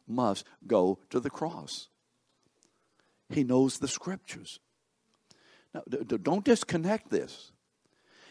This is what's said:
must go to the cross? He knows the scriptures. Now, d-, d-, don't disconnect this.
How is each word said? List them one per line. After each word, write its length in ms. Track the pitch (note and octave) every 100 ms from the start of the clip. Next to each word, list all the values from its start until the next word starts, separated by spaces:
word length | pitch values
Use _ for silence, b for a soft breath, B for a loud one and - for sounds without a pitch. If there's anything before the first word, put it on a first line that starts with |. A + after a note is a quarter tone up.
| -
must 360 | A#2+ A#2 F#2+ - b -
go 320 | G#2+ F2+ F#2+ -
to 80 | B2+
the 100 | C3+
cross? 600 | - D#3+ E3 C#2 - - _ _ _ _ _ _ _ _ _ _ _ _ _ -
He 140 | D3+
knows 340 | B2+ B2+ C3 -
the 100 | C3+
scriptures. 720 | - F3+ F#3+ - - F#2 - _ _ _ _ _ _ _ b b b b
Now, 120 | - -
d-, 160 | B2
d-, 140 | A#2 A2
don't 260 | B2+ F#3+
disconnect 680 | C#4 A3+ - F3 F3 A3 -
this. 400 | F#2 B1+ - - _ _ _ _ b b b b